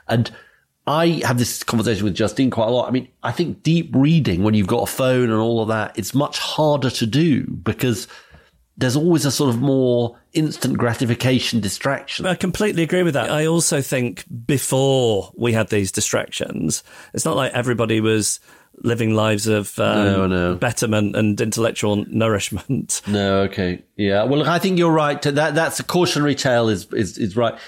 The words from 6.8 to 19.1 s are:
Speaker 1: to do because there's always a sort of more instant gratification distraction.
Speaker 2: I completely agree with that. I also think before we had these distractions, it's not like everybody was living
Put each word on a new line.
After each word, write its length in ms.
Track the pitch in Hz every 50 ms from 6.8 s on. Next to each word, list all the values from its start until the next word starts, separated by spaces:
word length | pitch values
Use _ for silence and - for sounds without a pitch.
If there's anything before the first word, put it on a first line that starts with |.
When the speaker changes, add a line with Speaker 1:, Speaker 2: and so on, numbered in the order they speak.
| 131 123
Speaker 1:
to 160 | - - 123
do 380 | 110 101 143 170 170 127 - -
because 600 | - - - 85 110 104 - 135 127 110 - - - - - - _ - - _ _ _ _ _ _ _
there's 200 | - 135 127 117
always 280 | 151 156 180 170 147 123
a 60 | 143
sort 200 | 123 - 147 131
of 100 | 117 117
more 580 | 131 143 135 135 127 123 123 120 120 110 - - _ _
instant 440 | - 160 156 151 - - - 131 -
gratification 840 | 104 113 117 113 - 135 117 120 - - 131 131 120 - - - 113
distraction. 680 | 98 95 - - - 139 139 123 - - - - -
Speaker 2:
I 80 | 185 175
completely 480 | - - 185 - - 214 214 196 170
agree 220 | 165 147 180 180 180
with 100 | 170 139
that. 160 | 135 110 -
I 160 | 156 151 156
also 340 | 160 165 170 156 - - 143
think 440 | 131 - 147 131 120 120 - - - - - 117 117
before 840 | - 147 127 - - 139 131 135 139 135 131 123 113 107 95 90 - -
we 160 | - 113 120
had 160 | 110 110 107 -
these 240 | 110 104 98 95
distractions, 920 | - - - - - 113 - - - - - - - - - 80 - - - - - - - -
it's 120 | - - -
not 120 | 160 -
like 160 | - 131 123
everybody 480 | - 123 117 123 120 113 117 110 113 110
was 400 | 107 113 110 107 101 - - - _ - - - _ _ _ -
living 360 | - 123 120 113 117 110